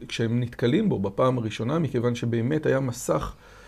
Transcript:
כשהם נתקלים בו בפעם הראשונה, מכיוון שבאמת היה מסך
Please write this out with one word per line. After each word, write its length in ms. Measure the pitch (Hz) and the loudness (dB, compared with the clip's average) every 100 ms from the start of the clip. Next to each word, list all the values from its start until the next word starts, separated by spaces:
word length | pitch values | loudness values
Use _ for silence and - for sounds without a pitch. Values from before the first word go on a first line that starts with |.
| - | -8
כשהם 320 | - 117 120 | -2 0 0
נתקלים 480 | 120 - 123 160 214 | -2 0 2 4 2
בו 100 | 110 | 0
בפעם 400 | 98 - 131 127 | 0 2 2 2
הראשונה, 400 | 110 - 113 165 | -2 -4 -2 0
מכיוון 360 | 139 123 120 | 0 0 0
שבאמת 520 | 120 117 117 117 151 147 | 0 0 0 0 0 2
היה 140 | 131 | 0
מסך 540 | 135 117 - 156 - - - - | 0 -4 -2 -2 -2 -10 -20 -20